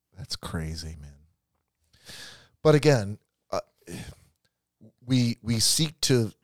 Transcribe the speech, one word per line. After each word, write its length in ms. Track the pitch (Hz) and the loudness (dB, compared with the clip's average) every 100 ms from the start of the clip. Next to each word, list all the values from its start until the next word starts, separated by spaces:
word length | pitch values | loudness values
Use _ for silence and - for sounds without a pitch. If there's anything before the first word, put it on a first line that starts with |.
| _ 90 | _ -16
That's 180 | 135 - | -12 -10
crazy, 640 | - 85 80 80 80 78 | -8 -8 -6 -8 -10 -12
man. 120 | 73 71 _ _ _ _ _ _ _ _ - - - - _ _ | -16 -20 _ _ _ _ _ _ _ _ -20 -18 -18 -20 _ _
But 140 | 156 147 | 4 6
again, 420 | 147 131 101 107 _ _ - | 6 4 0 -8 _ _ -8
uh, 80 | 95 - _ - 85 - - _ _ _ _ _ _ 107 _ 123 | -8 -8 _ -16 -14 -14 -18 _ _ _ _ _ _ -20 _ 0
we, 320 | 131 117 - | 2 2 0
we 180 | 110 113 | -2 0
seek 400 | - - 156 - | 2 0 -2 -2
to, 300 | - 127 110 - | 2 2 0 -6